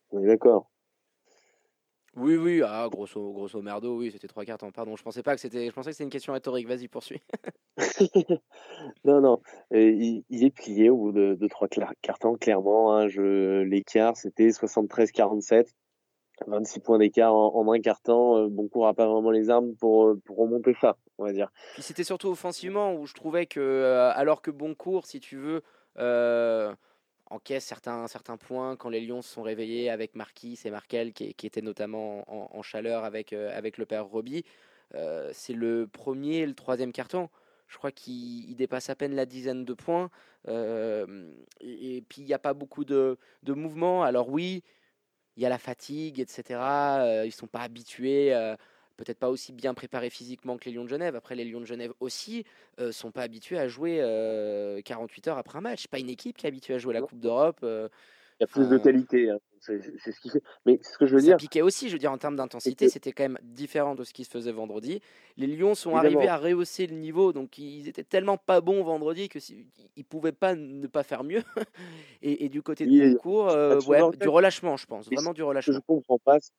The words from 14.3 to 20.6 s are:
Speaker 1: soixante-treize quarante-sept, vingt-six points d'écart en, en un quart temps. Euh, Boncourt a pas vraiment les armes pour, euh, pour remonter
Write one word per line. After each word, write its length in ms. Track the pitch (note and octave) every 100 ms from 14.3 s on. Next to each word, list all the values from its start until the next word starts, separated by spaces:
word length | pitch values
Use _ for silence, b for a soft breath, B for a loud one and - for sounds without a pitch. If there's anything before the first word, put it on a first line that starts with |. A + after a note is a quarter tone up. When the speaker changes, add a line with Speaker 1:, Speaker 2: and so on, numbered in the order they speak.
| - A2+
Speaker 1:
soixante-treize 600 | A2 A2 - G#2 - A2
quarante-sept, 600 | - G#2 G#2+ - A2+ A#2+ _ _ _ _ _ _ - -
vingt-six 320 | G#2 A2 -
points 180 | - A2+
d'écart 360 | G#2 G#2+ A2+
en, 220 | A2 G#2+ A#2
en 160 | A2
un 80 | A2+
quart 220 | A2 G#2
temps. 360 | - A#2 B2 A2+
Euh, 100 | G#2+
Boncourt 380 | G#2 G#2 B2+ A2+
a 60 |
pas 140 | G#2 A2+
vraiment 240 | A2 A2
les 180 | A2+ A2
armes 260 | A#2+ A#2+ A2+
pour, 320 | A2+ A2 A2
euh, 140 | G#2 -
pour 120 | G2+
remonter 360 | A2+ A#2+